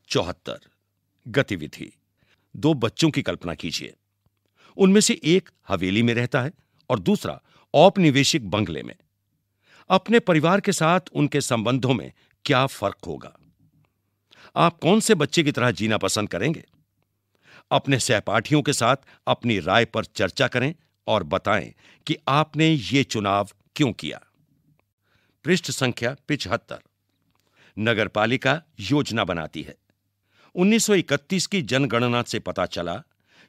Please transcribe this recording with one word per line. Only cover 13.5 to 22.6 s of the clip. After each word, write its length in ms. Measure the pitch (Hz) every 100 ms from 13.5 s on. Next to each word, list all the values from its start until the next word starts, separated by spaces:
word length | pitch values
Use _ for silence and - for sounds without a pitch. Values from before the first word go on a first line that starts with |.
| _ _ _ _ _ _ _ _ _ - -
आप 240 | 165 -
कौन 200 | 147 220
से 160 | - 190
बच्चे 280 | 151 -
की 80 | 147
तरह 200 | - 123
जीना 260 | 110 110 104
पसंद 320 | 95 - 104
करेंगे? 360 | 87 101 - - _ _ _ _ _ _ _ _ - -
अपने 280 | 139 - 131
सहपाठियों 640 | - 107 - 107 - 147
के 120 | 143
साथ 220 | 139 117 135 _ _ -
अपनी 320 | 127 120 101
राय 260 | 80 110 113
पर 200 | 110 98
चर्चा 420 | - 95 - 131
करें 280 | 123 131 170 _ _ -
और 160 | 107
बताएं 500 | 78 92 101 104 58 - _ _ -
कि 100 | - -
आपने 420 | 135 - 147